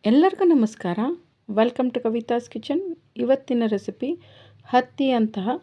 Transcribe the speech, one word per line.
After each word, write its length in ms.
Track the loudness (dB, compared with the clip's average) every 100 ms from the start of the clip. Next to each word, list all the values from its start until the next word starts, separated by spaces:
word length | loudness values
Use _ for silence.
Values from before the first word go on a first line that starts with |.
ಎಲ್ಲರಿಗೂ 400 | 4 4 4 4
ನಮಸ್ಕಾರ. 540 | 4 4 2 -2 -6 -4 -4 -6 _ _ -6 0
Welcome 320 | 0 0 -4
to 80 | -2
ಕವಿತಾಸ್ 460 | -4 -4 -2 -4 -4
ಕಿಚನ್. 460 | -14 -4 -4 -4 -12 _ -6
ಇವತ್ತಿನ 460 | 0 0 0 -2 0
ರೆಸಿಪಿ 420 | -2 -6 -8 -8 -8 -12 -20 -20 _
ಹತ್ತಿಯಂತಹ 840 | 0 0 0 -2 0 2 0 -2 -6 -6